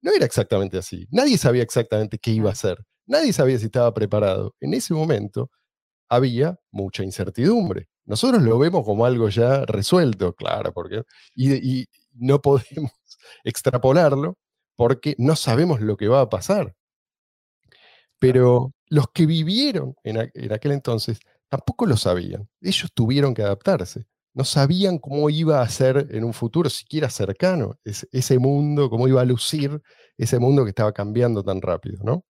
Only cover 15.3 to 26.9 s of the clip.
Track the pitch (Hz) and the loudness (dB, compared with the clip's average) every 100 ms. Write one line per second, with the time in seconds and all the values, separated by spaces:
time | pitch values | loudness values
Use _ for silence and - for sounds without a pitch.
15.3 | 160 - 117 175 135 107 101 107 131 120 | 2 2 2 2 0 -2 -2 2 2 2
16.3 | 98 - 202 170 - _ _ _ _ _ | -2 -2 -2 -2 -10 _ _ _ _ _
17.3 | _ _ _ _ _ _ _ _ _ 131 | _ _ _ _ _ _ _ _ _ 4
18.3 | 127 123 123 131 - _ 147 123 - 160 | 6 6 4 0 -10 _ 0 0 2 2
19.3 | 165 156 214 285 196 131 131 - 110 113 | 2 -2 -2 -2 -2 -6 -10 -6 -6 -6
20.3 | - 120 107 147 143 131 113 - 110 _ | -8 -8 -4 -2 -2 -2 -4 -4 -8 _
21.3 | _ _ 135 - - 220 - 98 90 90 | _ _ -6 -6 -2 0 2 2 -2 -4
22.3 | 92 107 _ 180 196 - - 113 139 143 | -10 -12 _ -4 -4 -4 -2 0 2 0
23.3 | 117 104 98 - 180 90 - - _ _ | 0 -2 -2 -2 -2 -2 -12 -18 _ _
24.3 | - 131 151 139 180 196 175 143 143 151 | -6 -2 2 2 2 0 -2 -4 -2 0
25.3 | 151 160 147 117 - 131 131 147 113 117 | 0 2 2 0 0 2 2 -2 -4 -6
26.3 | 110 117 160 165 - - | -4 -4 -2 -2 -4 -8